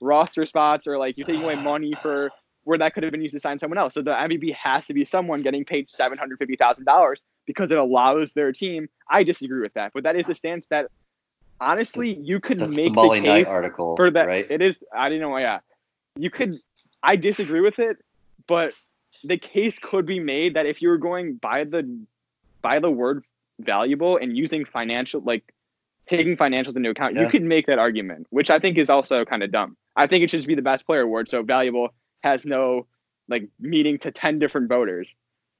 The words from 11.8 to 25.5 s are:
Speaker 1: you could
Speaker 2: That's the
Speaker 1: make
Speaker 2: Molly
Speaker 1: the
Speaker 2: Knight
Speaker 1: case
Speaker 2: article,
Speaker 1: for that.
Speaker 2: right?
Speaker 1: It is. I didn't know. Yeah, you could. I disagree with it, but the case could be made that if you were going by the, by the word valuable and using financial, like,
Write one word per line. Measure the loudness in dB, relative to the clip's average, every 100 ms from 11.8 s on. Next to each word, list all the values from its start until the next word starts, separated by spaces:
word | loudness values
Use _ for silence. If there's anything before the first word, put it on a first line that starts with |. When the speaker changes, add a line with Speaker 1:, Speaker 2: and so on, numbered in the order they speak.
| -2 -4 -4
Speaker 1:
you | -4 -4 -4
could | -2 -2
Speaker 2:
That's | -2
the | 0
Speaker 1:
make | 2
Speaker 2:
Molly | 6 6 6
Speaker 1:
the | 4
Speaker 2:
Knight | 4
Speaker 1:
case | 4
Speaker 2:
article, | 0 -2 -4 -4 2
Speaker 1:
for | 4
that. | 4 2
Speaker 2:
right? | 0 -2
Speaker 1:
It | 0
is. | 0 0 -8
I | -4 -2
didn't | -2
know. | -4 -2
Yeah, | -2 -4 -8 _ _ _ _ -8
you | -8
could. | -4 -4 -6 _ _ _ _
I | 2
disagree | 4 2 -2 -2 2
with | 2 2
it, | -2 -4 _ _ _ _ -2
but | 0 0 -4 _ _ _ -12
the | -4 -4
case | -2 -2 -2 -2
could | -4 -2 -2
be | -4
made | -4 -2 0
that | 0 -2
if | 0
you | 2
were | 2
going | 0 -4 -6 -6
by | -4 -4
the, | -2 -4 -6 -10 -16 _ _ _ _ _
by | 0 2
the | 2
word | 2 0 -2 -6 _ _ -10
valuable | -2 0 0 0 2 0
and | 0 -2
using | -2 -4
financial, | -6 -6 -4 -4 -4 -4
like, | -2 -4 -6